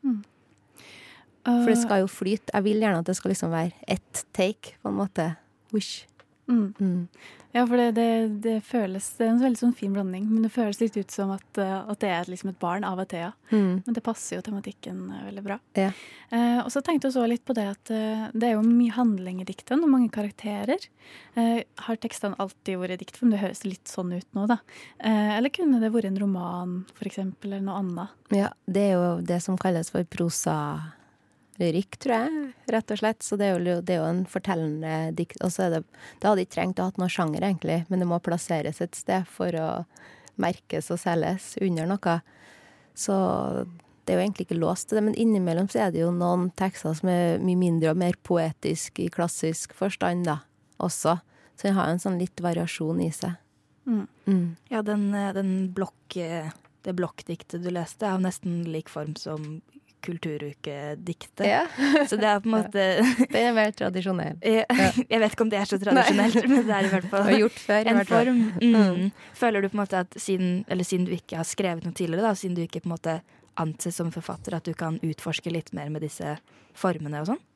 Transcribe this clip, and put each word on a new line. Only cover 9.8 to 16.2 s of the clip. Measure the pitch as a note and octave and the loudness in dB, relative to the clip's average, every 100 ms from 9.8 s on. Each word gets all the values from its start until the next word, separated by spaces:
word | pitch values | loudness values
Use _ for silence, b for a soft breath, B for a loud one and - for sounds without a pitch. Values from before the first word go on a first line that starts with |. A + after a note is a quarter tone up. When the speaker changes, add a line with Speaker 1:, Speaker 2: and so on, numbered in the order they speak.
| G3 | -2
Speaker 1:
blanding, | G3 F#3+ F#3 G#3+ | -2 -2 -4 0
men | A3 | 2
det | A3 | 2
føles | B3 A3 G3+ | 0 -2 0
litt | A#3 G#3+ | 0 -2
ut | G3 | -6
som | - G3 | -4 -4
at, | G3 - - | -4 -6 -4
eh, | G3 F#3+ G#3+ | -2 -4 -6
at | G#3 | -4
det | G#3 | -2
er | E3+ F#3 | -2 -4
liksom | F3+ F#3+ | -6 -8
et | F3+ | -4
barn | F3+ F#3 | -4 -2
av | F#3+ F#3 | -4 -4
og | F#3+ | -6
til, | F3 | -6
ja. | E3+ - _ | -8 -10 _
Speaker 2:
Mm. | A3 G3 F#3 F#3+ | 2 4 0 -2
Speaker 1:
Men | A#3 | -4
det | |
passer | A#3 A3 - F3+ | -2 -6 -6 -8
jo | |
tematikken, | F3+ G3+ G3+ G3+ - F#3 F#3 | -8 -8 -10 -14 -12 -12 -10
eh, | F#3+ G3 | -12 -12
veldig | G3 | -12
bra. | G3+ G3 _ - | -10 -10 _ 0
Speaker 2:
Ja. | F#3+ F#3+ B B | 0 -2 B B